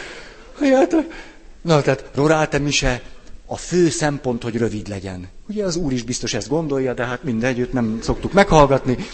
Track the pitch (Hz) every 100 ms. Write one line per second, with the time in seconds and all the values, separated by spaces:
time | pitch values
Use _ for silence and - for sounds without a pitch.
0 | - - - - - - 285 262 339 320
1 | - - - - - - 170 151 139 135
2 | - - 151 156 151 143 143 139 135 120
3 | - - - - - 110 - 175 170 -
4 | 151 143 127 120 120 113 113 107 92 98
5 | 95 90 92 - - 208 190 165 151 127
6 | 113 120 117 117 101 151 156 135 131 117
7 | 120 123 - 113 127 123 123 131 113 113
8 | - 127 - 190 196 160 139 135 135 120
9 | -